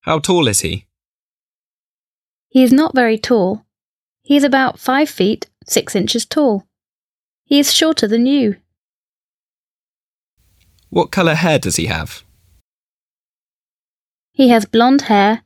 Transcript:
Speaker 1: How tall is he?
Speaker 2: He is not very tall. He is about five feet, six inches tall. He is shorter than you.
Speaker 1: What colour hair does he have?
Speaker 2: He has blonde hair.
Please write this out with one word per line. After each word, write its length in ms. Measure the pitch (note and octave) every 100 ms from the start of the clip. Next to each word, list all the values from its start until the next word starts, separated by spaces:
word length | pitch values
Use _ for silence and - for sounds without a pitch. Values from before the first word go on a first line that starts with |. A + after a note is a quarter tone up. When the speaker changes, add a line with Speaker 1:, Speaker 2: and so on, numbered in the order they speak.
Speaker 1:
How 180 | - D#3+
tall 300 | D3+ F3+ C3
is 100 | G2+
he? 260 | D#2+ F#2 _ _ _ _ _ _ _ _ _ _ _ _ _ _ _ _ _
Speaker 2:
He 120 | B3+
is 120 | B3+
not 200 | C4 D#4+
very 240 | C4 A#3 A3
tall. 480 | - A#3 F#3 G#3+ _ _ _ _ _ _
He 140 | - C#4+
is 80 |
about 360 | C#4 C4+ C4+ -
five 300 | - C4+ D4+
feet, 380 | - F#3+ A3 - _ -
six 300 | - - G3+
inches 300 | G#3 A#3 -
tall. 400 | - C#4+ G3+ _ _ _ _ _ _ _ _ _
He 120 | C#4+
is 160 | C#4+
shorter 320 | - D#4+ D#4 G#3
than 200 | A#3 B3
you. 320 | C#4+ A3 G3 _ _ _ _ _ _ _ _ _ _ _ _ _ _ _ _ _ _ _ _ _ _ _
Speaker 1:
What 220 | E3+ D#3+
colour 240 | - E3+ D#3
hair 220 | E3+ D3+
does 200 | - -
he 80 | E2
have? 400 | D#2+ D#2 - _ _ _ _ _ _ _ _ _ _ _ _ _ _ _ _ _ _ _ _ _
Speaker 2:
He 160 | - C4
has 160 | A3+ G#3+
blonde 380 | A3 A#3+ C#4
hair. 400 | - G#3 G3+ A3